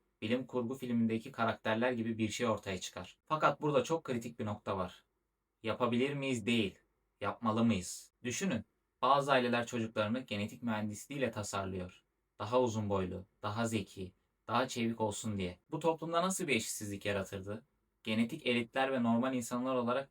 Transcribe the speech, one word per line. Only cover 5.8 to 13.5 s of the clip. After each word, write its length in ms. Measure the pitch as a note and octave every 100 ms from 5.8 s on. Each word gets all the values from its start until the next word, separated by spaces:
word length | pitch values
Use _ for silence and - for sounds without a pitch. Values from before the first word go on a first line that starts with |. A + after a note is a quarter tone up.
| A#2 A#2+ C#3
miyiz? 320 | C#3+ C3+ A#2+ G#2
Değil. 320 | A#2 F#2+ - _ _ _ -
Yapmalı 440 | G2+ - A2+ A2
mıyız? 480 | A2+ F#2+ F2 - - _
Düşünün, 420 | B2 A#2+ F#3+ A2+ - _ _ -
bazı 300 | B2+ C#3+ C#3
aileler 340 | C3 A#2+ A#2+ A#2
çocuklarını 540 | A#2+ A2+ A2 G#2+ B2+
genetik 420 | C3 G#2 G#2+ -
mühendisliğiyle 680 | A#2+ G#2+ G#2+ G2+ - C#3+ A#2
tasarlıyor. 720 | G#2+ G2+ G2+ F#2+ F#2 F2+ - _ _ _ -
Daha 220 | G#2 B2+
uzun 300 | B2 A2 G2+
boylu, 360 | F#2+ F#2 F2+ - -
daha 240 | G#2